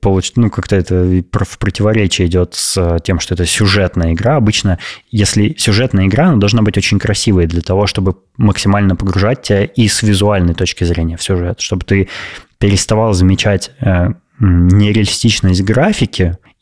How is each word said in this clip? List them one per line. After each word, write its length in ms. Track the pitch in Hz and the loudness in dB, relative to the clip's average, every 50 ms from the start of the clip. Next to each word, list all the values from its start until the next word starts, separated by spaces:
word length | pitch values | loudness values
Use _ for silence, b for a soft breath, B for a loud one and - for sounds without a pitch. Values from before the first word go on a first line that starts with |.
получ-, 300 | - 98 95 92 87 - - | -2 0 0 0 -2 -2 0
ну, 140 | 120 117 104 | 0 0 0
как-то 260 | - - 95 - 101 | 0 -4 -4 -2 0
это 280 | 95 87 - 92 90 90 | -2 0 0 0 0 2
и 160 | 90 92 92 | 2 0 0
пр-, 240 | 87 - - - 92 | -2 -2 -4 -4 -4
в 140 | - - - | -4 -6 -6
противоречие 680 | - 104 - - 104 107 110 110 101 90 - - 92 85 | -4 -4 -2 0 0 0 2 2 0 0 0 0 -2 0
идёт 280 | 90 92 90 85 - | 2 0 0 -2 -4
с 420 | - - - - 98 87 85 85 85 - | -6 -6 -4 -2 -2 0 0 0 -2 -2
тем, 160 | - 92 85 | -2 -2 -2
что 160 | - - 90 | -2 -4 -4
это 100 | 85 90 | -2 -2
сюжетная 680 | 82 - - 107 98 95 101 95 87 - 90 82 82 82 | -2 0 0 0 2 2 2 0 0 0 -2 -2 0 0
игра. 220 | 82 98 120 151 | 0 0 0 0
Обычно, 440 | 147 113 104 104 - - 101 87 B B B B B B B | 2 0 0 0 0 0 -2 -2 B B B B B B B
если 420 | - 104 101 - - 107 104 104 156 - | -2 -2 0 0 2 0 0 0 -2 -2
сюжетная 480 | - - 98 107 127 127 - 98 95 95 | -2 0 0 0 0 0 0 0 0 2
игра, 220 | 98 - 160 185 | 2 2 2 4
она 80 | 156 107 | 4 2
должна 260 | 101 101 110 117 107 | 2 2 2 2 2
быть 120 | 104 - | 2 0
очень 220 | 101 - - 104 98 | 0 0 0 0 0
красивой 480 | - - 101 - - 117 101 90 87 | 0 -2 -2 -2 0 0 2 2 2
для 160 | 80 82 87 | 0 0 -4
того, 240 | - - 92 98 101 | -2 -2 0 0 0
чтобы 300 | 98 - - 92 95 90 - _ _ _ - | 0 -2 -2 -2 -2 -4 -4 _ _ _ 0
максимально 580 | 120 101 98 - - 101 101 104 101 95 92 | 0 0 0 0 0 0 0 2 2 0 0
погружать 480 | - - 98 87 95 98 110 131 - - | 0 -2 -2 0 0 0 0 -2 -2 -2
тебя 220 | - 104 98 101 | -2 0 0 0
и 220 | - - - 113 101 | -2 0 0 0 0
с 140 | - - | 0 0
визуальной 540 | 110 107 101 95 101 104 104 95 90 87 82 | 0 0 2 2 2 2 2 2 2 0 0
точки 300 | - 92 - - - 90 | -2 -4 -4 -4 -4 -2
зрения 320 | 85 85 85 82 82 82 85 | -2 -2 -2 -2 -4 -4 -6
в 40 | |
сюжет, 380 | - - 95 90 87 87 - - | -4 -4 -4 -2 -2 -4 -6 -6
чтобы 240 | - - - 92 - | -6 -6 -6 -6 -2
ты 220 | - 101 98 95 B B B B B B B B B B - | -2 0 0 0 B B B B B B B B B B -2
переставал 560 | - 104 101 95 - - 110 107 113 113 101 | 0 0 2 0 0 0 0 0 0 0 2
замечать, 560 | 90 92 95 98 - - 107 101 92 - - - - | 2 2 2 2 2 0 0 0 -2 -4 -8 -10 -4
э, 280 | - 98 92 90 87 87 82 - _ _ _ - | -2 0 0 2 0 -2 -2 -6 _ _ _ 0
м, 260 | 113 95 87 87 87 90 | 2 2 4 4 4 4
нереалистичность 920 | 92 104 104 104 104 110 104 98 - - - 117 101 - - 92 92 90 | 4 4 4 4 2 2 0 0 -2 0 0 0 0 2 2 2 2 2
графики 720 | 95 101 110 123 147 214 214 - 147 - - - 92 87 87 - b b b b | 2 0 2 2 2 2 0 0 -2 -4 0 -2 -2 -2 -2 -4 b b b b